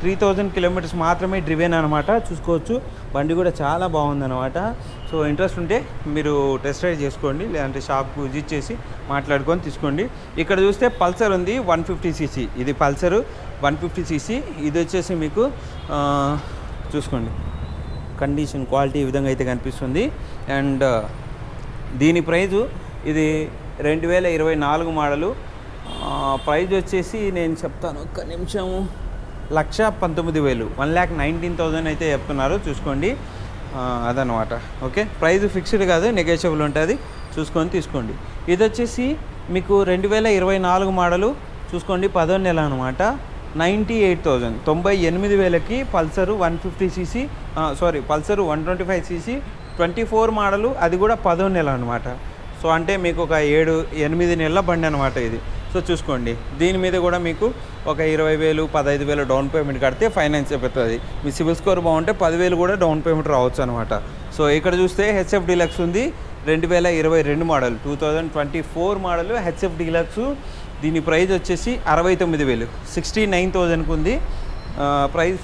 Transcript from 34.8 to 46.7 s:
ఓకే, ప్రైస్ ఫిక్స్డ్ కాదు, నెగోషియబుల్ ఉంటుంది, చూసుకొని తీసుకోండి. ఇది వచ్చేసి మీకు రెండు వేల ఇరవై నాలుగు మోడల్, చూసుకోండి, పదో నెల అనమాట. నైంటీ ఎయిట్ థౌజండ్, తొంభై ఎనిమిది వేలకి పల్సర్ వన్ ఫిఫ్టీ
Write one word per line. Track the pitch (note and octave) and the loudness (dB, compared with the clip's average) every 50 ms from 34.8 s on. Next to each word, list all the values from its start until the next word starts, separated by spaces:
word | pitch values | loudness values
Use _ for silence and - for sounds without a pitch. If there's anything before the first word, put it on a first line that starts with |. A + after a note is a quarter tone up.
| C3 | -6
ఓకే, | C3 B2 G3 G#3+ G#3+ - - | -2 -2 -2 -2 -2 -2 0
ప్రైస్ | D#3+ D#3+ F3+ G3 G3+ G3+ - | 2 4 4 4 2 2 0
ఫిక్స్డ్ | F#3+ D#3+ - - G#3 G3 F3+ F3 | -2 -2 0 2 2 4 4 4
కాదు, | E3 F3+ A#3 A#3+ F#3+ | 4 4 2 2 2
నెగోషియబుల్ | E3 D#3+ E3+ D#3 - F3 D#3 D3+ D3+ D3 | 2 2 2 2 2 0 2 2 0 0
ఉంటుంది, | C#3+ D3+ D#3 E3+ A#3 C#4+ - - - - - - - | 2 2 2 2 0 -2 -4 -10 -12 -12 -12 -8 -4
చూసుకొని | - D#3 D3 - E3+ D#3+ F3+ F#3 | -4 -4 -2 0 -2 0 0 0
తీసుకోండి. | F#3 D#3 - - C#3 A#2 A2 F#2+ - - - - - - - F3 | -2 -4 -2 -4 -4 -4 -4 -6 -8 -10 -10 -10 -8 0 0 2
ఇది | F3+ A3 A3 | 4 4 2
వచ్చేసి | G#3 A#3 A#3+ A3+ - - B3 C4 D4+ D#4 - - - - - - E3+ | 2 0 -2 -2 -2 -2 0 0 -2 -2 -6 -10 -10 -12 -8 -2 -2
మీకు | F#3 E3+ F3+ G3+ G3 G3 F3+ F3+ | -2 2 4 4 4 6 4 2
రెండు | F3+ F#3+ G3+ G#3 | 2 2 2 2
వేల | A3 A3 A3+ G#3 F#3+ | 4 4 4 4 4
ఇరవై | F3+ F#3 G3 F#3+ F#3+ F3+ | 4 4 2 2 4 4
నాలుగు | F3+ F#3 G3 F#3+ F#3+ F#3 | 4 4 4 2 2 2
మోడల్, | F3+ F3 F3 F3+ G3 A3+ C#4+ - - - - - - - | 4 4 4 4 2 2 0 -2 -8 -12 -12 -12 -10 -8
చూసుకోండి, | - F3 - - F#3+ F3+ F#3+ G3 - | -8 -8 -2 -2 0 0 2 2 2
పదో | F#3 E3 D#3+ F#3 F#3+ F#3+ | 2 2 4 2 2 2
నెల | F#3 E3+ E3 D3+ D3 | 2 2 2 2 2
అనమాట. | C#3 C3 B2+ B2+ B2+ - F3+ A3 C4+ C#4 - - - - - - - D3+ E3 | 0 0 -2 -2 0 0 0 0 0 -2 -6 -10 -10 -10 -10 -8 -2 0 2
నైంటీ | F3 G3 G#3+ G#3+ G3 A#3 A3+ G#3 F#3+ | 2 2 2 0 0 2 4 4 4
ఎయిట్ | F3+ E3 - D#3+ | 4 2 2 2
థౌజండ్, | C#3 B2 A#2+ A#2 A2+ G#2+ - | 2 2 2 0 -4 -2 0
తొంభై | - D#3 E3+ F3 G3 G3+ G3 E3+ E3 | 0 2 2 4 2 2 4 2 2
ఎనిమిది | E3 F3+ G3 G3+ G3+ G3 F#3+ | 2 2 2 2 4 4 4
వేలకి | F3+ E3+ E3 D3 - A3 B3+ C4+ - - | 4 4 2 0 0 -2 -2 -2 0 0
పల్సర్ | F#3 E3 D#3 D3+ G3 F#3 F3+ G#3+ G#3 F3+ | 0 0 0 0 0 0 0 2 2 2
వన్ | E3 E3 D#3+ - | 0 0 -2 -4
ఫిఫ్టీ | F#3 | -6